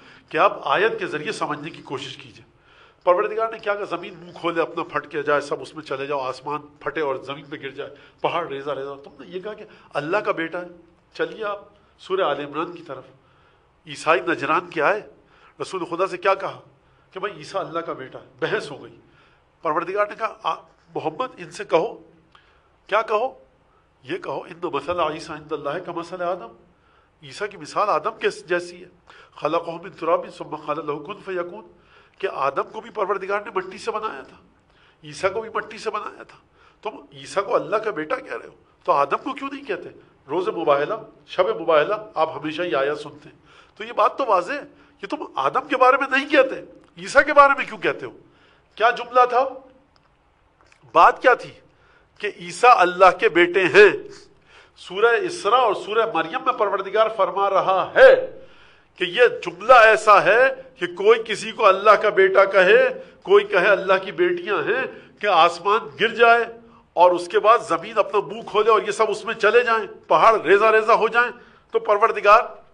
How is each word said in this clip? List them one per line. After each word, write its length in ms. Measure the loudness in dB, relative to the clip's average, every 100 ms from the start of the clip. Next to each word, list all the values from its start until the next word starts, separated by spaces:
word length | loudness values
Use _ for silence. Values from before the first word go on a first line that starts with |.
| -20 -20 _
کہ 80 | 0
آپ 300 | 0 0 -2
آیت 320 | 0 0 -2
کے 60 | -6
ذریعے 260 | -8 -8
سمجھنے 380 | -6 -6 -8 -10
کی 120 | -16
کوشش 360 | -12 -12 -12 -16
کیجیے۔ 280 | -20 -20 -20 _ _ _ _ _
پروردگار 480 | 0 2 0 -4 -6
نے 80 | -6
کیا 160 | -6 -6
کہا؟ 80 |
زمین 300 | -6 -8 -10 -16
منہ 120 | -20
کھولے، 300 | -8 -4 -2
اپنا 220 | -4 -4
پھٹ 280 | -6 -6 -6
کے 120 | -6
جائے، 180 | -2 -2
سب 200 | -2 -8
اس 140 | -8 -16
میں 80 |
چلے 240 | -10 -8 -6
جاؤ، 120 | -6
آسمان 420 | -6 -10 -8 -10 -10 _
پھٹے 220 | -8 -4
اور 140 | -4 -4
زمین 300 | -8 -14 -14
پہ 100 | -14
گر 140 | -14
جائے، 200 | -14 -14 -18 -20 _
پہاڑ 260 | -4 -4 -6
ریزہ 240 | -8 -8
ریزہ۔ 220 | -8 -10 -14
تم 200 | -18 -20
نے 20 | -16
یہ 120 | -14
کہا 140 | -12
کہ 100 | -14 -20 -20 _
اللہ 240 | -8 -4 -4
کا 140 | -4
بیٹا 300 | -4 -6 -10
ہے۔ 60 | -14 -18 _ _ _
چلیے 320 | -8 -8 -6 -10
آپ 140 | -10 -14 _ _ _
سورہ 220 | -6 -2
آل 240 | -2 -2 -6
عمران 260 | -8 -8
کی 120 | -10
طرف۔ 200 | -16 -16 -18 _ _ _ _ _ _ _ -18
عیسائی 340 | -6 0 0
نجران 480 | 0 -4 -2 -4 -4
کے 120 | -2
آئے، 200 | 0 0 -6 -20 _ _ _ -14
رسول 240 | -10 -8 -8
خدا 220 | -4 -4
سے 100 | -2
کیا 180 | -2 -2
کہا 240 | -4 -12 -20 _ _ _ _
کہ 80 | -12
بھائی 140 | -12 -12
عیسیٰ 280 | -10 -8 -6
اللہ 140 | -8
کا 140 | -10
بیٹا 260 | -12 -14 -18
ہے۔ 60 | -20 _
بحث 320 | -6 -4 -6
ہو 120 | -14
گئی۔ 120 | -18 -20 _ _ _ _ _ _
پروردگار 440 | -6 -4 -4 -4 -4
نے 80 | -6
کہا، 220 | -10 -6
"آ، 100 | -8 -8 -12 _ _ -10
محمد 320 | -8 -8 -10 -12
ان 140 | -18
سے 140 | -14 -2
کہو۔" 380 | 0 0 -6 -20 _ _ _ _ _ _ _ -4
کیا 140 | -2
کہو؟ 320 | 0 -2 -2 -8 _ _ _ _ _ _
یہ 140 | -12 -10
کہو، 260 | -8 -10
"ان 260 | -12 -10 -6
مثل 260 | -6 -4 -2
عیسیٰ 360 | -2 -4 -12 -14
عند 160 | -10
اللہ 180 | -8 -6 -8 -8
کمثل 360 | -10 -10 -8
آدم۔" 260 | -6 -6 -10 -20 _ _ _ _ _ _
عیسیٰ 260 | -20 -10 -10
کی 80 | -10
مثال 320 | -8 -2 0
آدم 280 | 0 -2 -4
کے 80 | -6
جیسی 520 | -6 -4 -6 -6 -14
ہے۔ 60 | -20 _ _ -20 -20 -8
"خلقہ 360 | -4 -4 -4
من 180 | -10 -14
تراب 360 | -8 -2 -2 -4 -14
ثم 180 | -14 -12
قال 220 | -8 -6
له 260 | -6 -8 -10
کن 160 | -14 -10
فیکون۔" 420 | -10 -10 -14 -20 _ _ _ _ _
کہ 100 | -8
آدم 300 | -4 -2 -2 -6
کو 100 | -12
بھی 80 | -12
پروردگار 520 | -6 -4 -4 -4 -6
نے 100 | -4 -8
مٹی 220 | -8 -10
سے 140 | -8
بنایا 300 | -6 -8 -10
تھا، 160 | -16 -20 _ _ _ _ _ _
عیسیٰ 300 | -20 -6 -4
کو 80 | -4
بھی 80 | -6
مٹی 240 | -8 -10 -10
سے 120 | -8
بنایا 340 | -8 -10 -14
تھا۔ 140 | -20 -20 _ _ _ _
تم 80 | -12 -12 -16
عیسیٰ 320 | -20 -8 -6 -2
کو 100 | -2
اللہ 200 | 0 -4
کا 160 | -4
بیٹا 240 | -6 -6 -6
کہہ 220 | -6 -12
رہے 100 | -14
ہو، 80 | -20 _ _
تو 80 | 0
آدم 260 | 2 2 -2
کو 100 | -6
کیوں 160 | -10 -12
نہیں 140 | -12 -10
کہتے؟ 240 | -10 -10 -20 _ _ -8
روز 220 | -6 -4
مباہلہ، 440 | -2 0 0 0 -6 -12 _ _
شب 340 | -2 -2 -2
مباہلہ، 320 | 2 2 2 -2 -6 -4
آپ 220 | -4 -4
ہمیشہ 240 | -8 -6
یہ 140 | -4 -2
آیت 220 | -2 -4
سنتے 320 | -10 -18 -20
ہیں۔ 160 | -20 _ -20 _ -16
تو 60 |
یہ 100 | -8
بات 240 | 0 0 0
تو 80 | 0
واضح 260 | 0 0
ہے، 80 | -6 -10 _ _ _
یہ 60 | -10
تم 160 | -10 -8 -4
آدم 320 | -2 -2 -4
کے 100 | 2
بارے 200 | 4 4
میں 200 | 2 -2
نہیں 120 | 2
کہتے، 260 | 2 2 -2 -14 -20 _ -18
عیسیٰ 280 | 0 2 6
کے 80 |
بارے 200 | 6 6 4
میں 80 | -4
کیوں 120 | -4
کہتے 280 | -4 -4 -8
ہو؟ 60 | -16 _ _ _ _ _ 0
کیا 140 | 0
جملہ 300 | 0 0 2 4
تھا؟ 180 | 2 0 -4 -18 _ _ _ _ _ _ _ _ _ _ _ _
بات 300 | 4 4 6
کیا 120 | 2
تھی؟ 160 | 2 -2 -20 _ _ _ _ _ _
کہ 140 | -10 -10
عیسیٰ 360 | -14 2 4 6
اللہ 280 | 4 6 4 6
کے 100 | 2
بیٹے 340 | 2 2 2
ہیں۔ 340 | 4 8 6 6 -6 -20 -20 _ _ -20 _ _
سورہ 400 | -12 0 2 2
اسراء 420 | -2 -6 0 2
اور 160 | 2
سورہ 320 | -2 -4 -2 -2
مریم 320 | -2 -4 -4 -4
میں 80 |
پروردگار 560 | -2 -2 -2 -4 0 0 0
فرما 320 | -2 0 0
رہا 420 | 0 2 0 0 8
ہے 440 | 8 8 2 -12 -20 _ _ _ _ -8
کہ 80 |
یہ 200 | -6 2 2 2 -8
جملہ 280 | -6 6
ایسا 500 | 8 8 6 6 6
ہے 240 | 6 4 4 0 -10 -8
کہ 120 | -8
کوئی 320 | 0 4 4 2
کسی 260 | -6 -6
کو 140 | 2 4
اللہ 260 | 6 6
کا 180 | 6 4
بیٹا 360 | 4 4 6 4
کہے، 420 | 6 6 6 4 -2 -12 -16
کوئی 220 | 2 4 4
کہے 220 | 2 2
اللہ 260 | 2 2 0
کی 80 | 0
بیٹیاں 460 | -2 0 0 -4 -4
ہیں، 280 | -2 -4 -4 -10 -20 _
کہ 80 | 2
آسمان 520 | 6 4 4 0 0 -2 -4
گر 60 | -2
جائے 360 | 4 6 6 2 -8 -20 _ _
اور 180 | 4 4
اس 160 | 4 0
کے 120 | 2
بعد 200 | 4 4 2
زمین 280 | -4 -2 -2
اپنا 300 | 0 -2 -4
منہ 140 | -8
کھولے 300 | -4 0 2
اور 100 | 2
یہ 100 | 0
سب 140 | -2 -2
اس 160 | -2 -8
میں 80 |
چلے 300 | 0 4 4
جائیں، 240 | 4 0 -2 -12 0
پہاڑ 340 | 4 6 4
ریزہ 240 | 4 4 6
ریزہ 260 | 4 4
ہو 160 | 2 2
جائیں، 240 | 2 0 -4 -18 _ _
تو 80 | -4
پروردگار، 640 | 0 2 2 2 4 4 4 -8 -20